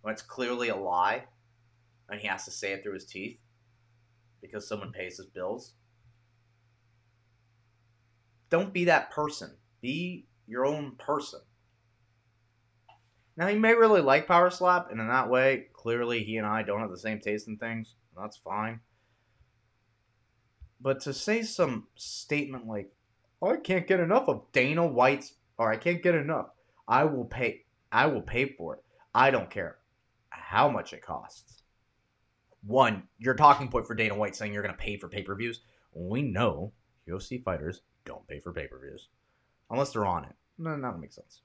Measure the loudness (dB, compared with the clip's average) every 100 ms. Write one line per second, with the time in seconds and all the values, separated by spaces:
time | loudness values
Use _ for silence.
0 | -8 -10 -12 -6 -4 -2 -2 -2 -2 2
1 | 2 0 -6 _ _ _ _ _ _ _
2 | _ -10 -6 -8 -8 -8 -8 -6 -8 -12
3 | -14 -12 -12 -14 _ _ _ _ _ _
4 | _ _ _ _ -16 -14 -10 -10 -10 -12
5 | -12 -12 -18 -10 -8 -8 -12 _ _ _
6 | _ _ _ _ _ _ _ _ _ _
7 | _ _ _ _ _ _ _ _ _ _
8 | _ _ _ _ _ 0 0 -2 4 2
9 | 2 -4 -4 -6 -14 -18 _ _ -6 -6
10 | -6 -10 -16 _ -12 -2 -2 -2 -8 -10
11 | -4 -2 -4 -16 _ _ _ _ _ _
12 | _ _ _ _ _ _ _ _ _ -20
13 | _ _ _ -2 0 4 6 8 10 8
14 | 8 6 6 6 6 4 4 4 2 -6
15 | 0 2 4 6 6 4 -4 -10 -2 -2
16 | 0 -2 -2 -4 -2 -2 -2 -2 -4 -6
17 | -6 -6 -4 -6 -6 -10 -8 -8 -10 _
18 | _ -14 -14 -14 -8 -4 -4 -8 _ _
19 | _ _ _ _ _ _ _ _ _ _
20 | _ _ _ _ _ _ -20 _ -4 -2
21 | -4 -6 -2 -2 -2 0 0 0 -10 _
22 | -14 -14 -4 -4 -2 -8 -8 -8 -10 _
23 | _ _ _ _ 0 0 0 -2 2 2
24 | 4 2 2 -2 0 2 2 2 0 4
25 | 4 4 -6 _ _ -2 0 2 0 0
26 | 2 2 0 -4 -6 _ _ _ 0 2
27 | 4 0 -6 -4 -4 -4 _ _ _ 2
28 | 2 2 -4 -2 -2 -4 -12 -12 _ _
29 | _ 4 4 4 -2 -8 -8 -10 _ _
30 | _ _ _ -20 -4 2 2 2 -6 -14
31 | -12 -12 -12 -20 _ -20 _ _ _ _
32 | _ _ _ _ _ _ 0 6 6 4
33 | -8 _ -2 6 8 8 2 -4 -4 -2
34 | -2 0 -4 -4 -8 -4 -6 -6 -8 -8
35 | -8 -10 -8 -6 -6 -8 _ _ _ -12
36 | -6 -4 -2 0 0 0 -8 _ _ _
37 | -12 -12 -10 -8 -6 -4 -6 -10 _ _
38 | -18 -18 _ -16 -12 -12 -12 -14 -18 -20
39 | -20 _ _ _ _ _ _ -4 -4 -2
40 | -2 -2 -6 -20 _ -12 -8 -6 -8 -10
41 | -14 -20 -20 -20